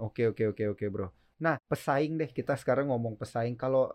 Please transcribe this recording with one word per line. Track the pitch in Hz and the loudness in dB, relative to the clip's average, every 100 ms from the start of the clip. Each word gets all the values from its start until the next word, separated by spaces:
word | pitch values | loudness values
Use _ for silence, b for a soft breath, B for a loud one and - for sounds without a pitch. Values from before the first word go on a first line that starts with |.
Oke, | 110 - 117 | -6 0 0
oke, | 101 110 | 2 0
oke, | 98 107 | 0 -2
oke, | 101 104 | -2 -4
bro. | 98 95 - _ - | -4 -6 -10 _ -4
Nah, | 160 143 | -2 -2
pesaing | - 143 - 139 156 | -2 -4 0 0 2
deh, | 160 151 | -2 -4
kita | - - | -4 -2
sekarang | 143 - 127 143 | -2 2 2 2
ngomong | 123 117 107 | 0 -2 -6
pesaing. | 113 120 120 | -6 -4 -4
Kalau | 120 131 131 127 | -2 2 4 4